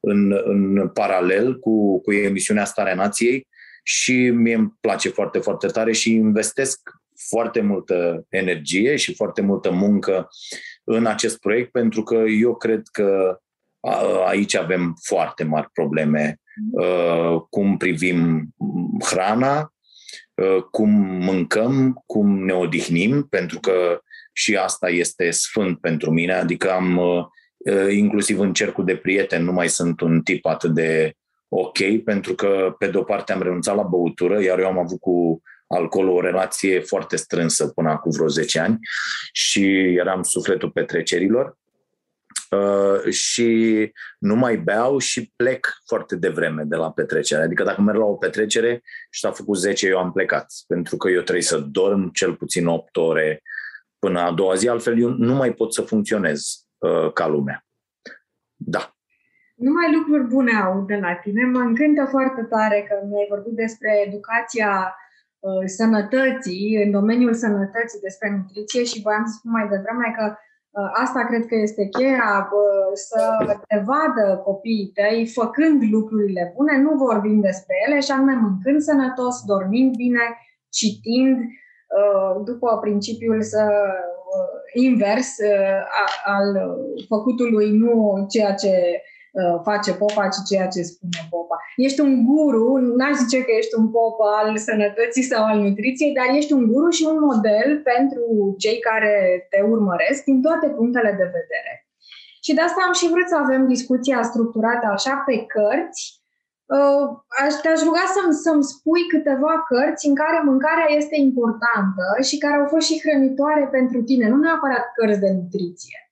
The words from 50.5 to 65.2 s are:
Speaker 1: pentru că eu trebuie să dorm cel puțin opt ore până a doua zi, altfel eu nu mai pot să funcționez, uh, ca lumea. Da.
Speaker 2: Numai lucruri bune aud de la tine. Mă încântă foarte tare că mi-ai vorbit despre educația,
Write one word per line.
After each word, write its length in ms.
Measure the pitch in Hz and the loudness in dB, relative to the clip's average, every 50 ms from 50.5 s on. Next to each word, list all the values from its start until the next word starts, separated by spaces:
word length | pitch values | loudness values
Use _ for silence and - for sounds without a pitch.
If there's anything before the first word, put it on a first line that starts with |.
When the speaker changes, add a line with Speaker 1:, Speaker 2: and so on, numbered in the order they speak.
| - - - | -18 -20 -6
Speaker 1:
pentru 300 | _ 85 85 85 - - | _ -4 -4 -4 -6 -6
că 120 | 87 - 95 | -4 0 0
eu 120 | 90 90 | 0 0
trebuie 220 | 87 - 90 90 82 | 0 0 -2 -2 0
să 160 | - - 78 | 0 -2 -2
dorm 520 | 73 71 71 98 92 98 101 98 95 87 | -4 -4 -2 0 0 2 2 0 -2 -2
cel 240 | - - - 92 85 | -2 -2 -2 -2 -2
puțin 320 | - - - - 92 85 | -4 -8 -6 -4 -2 0
opt 300 | 85 85 82 - _ _ | 0 0 -2 -4 _ _
ore 460 | 95 82 80 80 80 78 78 78 - _ - - - - - - - _ _ _ _ | 0 0 2 2 2 0 0 -2 -6 _ -16 -14 -14 -14 -14 -18 -20 _ _ _ _
până 220 | - 98 90 87 | -4 -2 -2 0
a 120 | 87 87 87 | 0 -2 0
doua 220 | 82 98 95 95 | 0 0 0 0
zi, 140 | 92 101 123 | 0 0 0
altfel 320 | 120 117 117 120 117 117 | 0 0 -2 0 0 2
eu 80 | 120 120 | 2 0
nu 260 | 135 127 113 117 127 | 0 0 0 0 2
mai 200 | 139 131 123 113 | 2 0 0 0
pot 200 | - 113 110 - | -2 -4 -4 -2
să 80 | - - | -6 -6
funcționez, 840 | - - 110 104 - 113 104 95 78 - - - - - - _ _ _ _ | -2 -2 -2 0 0 -2 -2 0 -2 -2 -4 -6 -10 -12 -12 _ _ _ _
uh, 340 | - 85 85 82 80 80 - | -4 -2 0 0 0 -2 -2
ca 140 | - 85 | -2 -2
lumea. 380 | 78 78 73 69 69 67 - _ _ _ _ _ _ _ _ _ - - _ _ _ _ _ _ _ _ | 0 0 -2 -2 -4 -8 -12 _ _ _ _ _ _ _ _ _ -20 -20 _ _ _ _ _ _ _ _
Da. 400 | _ - - 82 - - - _ _ _ _ _ _ _ _ _ _ _ _ _ | _ -10 -6 -6 -6 -6 -8 _ _ _ _ _ _ _ _ _ _ _ _ _
Speaker 2:
Numai 380 | _ 233 262 302 349 339 320 302 | _ -2 0 2 2 2 2 2
lucruri 340 | 320 311 294 294 294 254 233 | 2 2 2 0 0 0 0
bune 240 | 240 269 262 240 226 | 0 2 2 2 2
aud 340 | 214 196 185 190 196 196 | 2 0 0 -2 -2 -2
de 120 | 190 208 208 196 | -4 -4 -4 -2
la 120 | 175 175 | -4 -4
tine. 300 | 175 - 208 202 220 247 | -6 -6 -6 -2 0 0
Mă 140 | 254 254 254 | 0 0 0
încântă 480 | 247 233 226 - 302 302 302 294 277 269 | 0 0 0 2 4 4 4 2 2 0
foarte 320 | 269 269 262 262 262 247 226 | 0 0 0 0 -2 -4 -6
tare 440 | 226 233 220 214 214 208 208 202 - | -4 0 0 0 2 0 0 -2 -2
că 60 | 208 196 202 | -6 -6 -4
mi-ai 200 | 202 202 208 202 202 | -4 -2 -2 -2 -2
vorbit 240 | 202 202 196 226 226 | -4 -6 -6 -8 -6
despre 520 | 220 226 220 226 - - 214 214 208 202 | -4 -4 -6 -6 -6 -2 0 2 2 2
educația, 880 | 196 190 208 202 - 226 233 233 - - 226 214 208 196 190 185 185 185 - - _ _ _ | 0 -4 -12 -8 -4 -4 -4 -4 -4 -4 -2 -2 0 0 0 -2 -4 -8 -12 -20 _ _ _